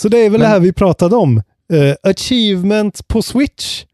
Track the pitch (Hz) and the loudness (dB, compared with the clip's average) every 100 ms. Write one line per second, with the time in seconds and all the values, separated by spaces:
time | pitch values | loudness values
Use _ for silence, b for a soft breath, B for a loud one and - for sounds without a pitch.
0 | 208 233 214 220 226 202 180 - 196 160 | 0 2 4 2 2 2 2 2 0 2
1 | 175 233 160 113 - _ - 165 143 143 | 0 2 2 0 -2 _ -4 0 0 0
2 | 196 185 - 254 214 190 190 214 208 - | -2 -4 -4 -2 -2 -2 -2 -2 -2 -6
3 | - 226 - 247 285 - - - - | -4 -4 -2 -4 -4 -6 -12 -12 -16